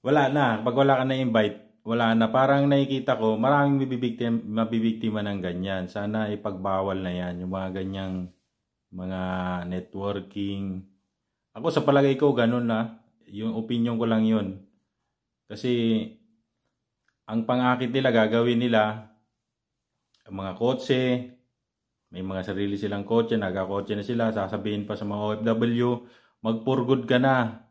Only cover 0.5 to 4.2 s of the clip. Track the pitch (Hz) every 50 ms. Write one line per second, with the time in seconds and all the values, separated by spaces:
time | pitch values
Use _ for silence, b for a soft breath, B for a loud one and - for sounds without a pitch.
0.5 | 113 107 110 123 117 135 139 139 139 127 131 135 135 131 135 123 113 113 107 101
1.5 | 101 - - _ _ _ _ 107 117 120 117 113 113 113 113 110 113 127 135 135
2.5 | 139 143 139 143 143 139 139 131 135 131 - - 127 110 113 110 110 110 120 135
3.5 | 143 143 143 143 139 135 135 127 127 120 123 120 117 -